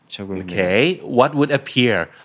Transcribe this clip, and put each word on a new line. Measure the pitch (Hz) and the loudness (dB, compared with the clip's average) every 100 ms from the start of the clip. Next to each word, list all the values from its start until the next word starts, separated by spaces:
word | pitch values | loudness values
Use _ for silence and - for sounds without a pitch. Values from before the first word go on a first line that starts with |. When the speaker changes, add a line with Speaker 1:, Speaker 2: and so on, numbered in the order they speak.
| _ | _
Speaker 1:
Shogun, | - 98 95 | -14 -10 -8
Speaker 2:
Okay. | 90 87 90 101 160 185 | -6 -2 2 2 2 -2
Speaker 1:
yeah. | |
Speaker 2:
What | - 120 143 | -2 2 2
would | 147 147 | 2 0
appear | 143 - 127 123 95 82 - | 0 -2 2 2 2 -4 -10